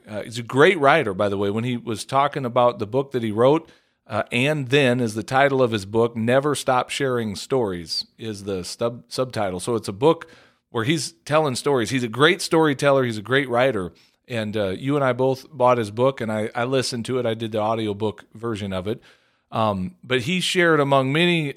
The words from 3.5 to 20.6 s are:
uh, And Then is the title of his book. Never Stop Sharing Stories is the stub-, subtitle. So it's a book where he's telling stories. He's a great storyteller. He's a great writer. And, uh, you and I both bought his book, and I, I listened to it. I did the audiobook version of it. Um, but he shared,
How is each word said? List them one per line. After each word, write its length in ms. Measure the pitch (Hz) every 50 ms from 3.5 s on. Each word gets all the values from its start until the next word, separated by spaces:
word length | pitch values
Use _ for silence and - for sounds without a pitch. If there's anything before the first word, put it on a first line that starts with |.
| 151 165 165 _ _ _ _ _ _ _ _
uh, 160 | - 113 104 - -
And 360 | - 120 131 147 156 151 135 117
Then 320 | 131 147 139 123 123 127
is 120 | 123 110
the 100 | 104 113
title 380 | 104 - 135 131 143 143 135 131
of 100 | 127 117
his 140 | 113 107 95
book. 320 | 98 104 113 117 117 120
Never 380 | 117 110 120 123 139 139 151 139
Stop 340 | - - - 127 123 - -
Sharing 480 | - - 143 131 123 120 113 107 95
Stories 680 | - - - 139 131 117 101 90 87 82 78 - - - - _
is 280 | - 113 113 107 95 98
the 200 | 104 98 92 87
stub-, 400 | - - - 117 120 123 120 - -
subtitle. 520 | - - 131 127 - 113 104 95 90 90
So 140 | - - 120
it's 120 | 110 104
a 60 | -
book 380 | 101 92 139 160 165 165 - - - - _ _ _ _ _ _
where 140 | - 117 110
he's 280 | 127 165 156 131 - - _ -
telling 300 | - 143 156 156 143 123
stories. 340 | - - 151 143 127 110 98
He's 140 | 123 131 123
a 40 | 113
great 320 | 107 120 147 165 196 180
storyteller. 640 | - - 170 165 160 151 139 - 147 143 139 135 127
He's 140 | 120 110 107
a 40 |
great 280 | 98 117 131 139 143 127
writer. 420 | 120 117 127 139 117 98 92 82 - _ _ _ _ _ _
And, 300 | - 127 113 107 107 101
uh, 140 | 107 101 95
you 260 | 92 - 135 135 143
and 80 | 147 139
I 80 | 127
both 340 | 123 120 131 131 131 127 - -
bought 260 | - 127 123 123 123
his 140 | 120 113 101
book, 320 | 104 110 123 135 135 -
and 100 | 120 110
I, 160 | 107 107 107 117 -
I 100 | 127 120
listened 400 | 127 135 131 120 - 131 120 110
to 140 | - 127 127
it. 80 | 117
I 80 | 113 113
did 180 | 113 117 110
the 80 | 110 107
audiobook 640 | 104 110 113 113 110 104 101 98 110 107 98 - - _
version 400 | - 110 113 117 113 98 104 98
of 160 | 95 92 90 104
it. 140 | 120 139 _ - _ _ _ _ _ _ _ -
Um, 440 | - 117 110 107 101 95 92 90 - _
but 200 | - 120 127 131
he 180 | 110 143 185 185
shared, 400 | 170 - - 180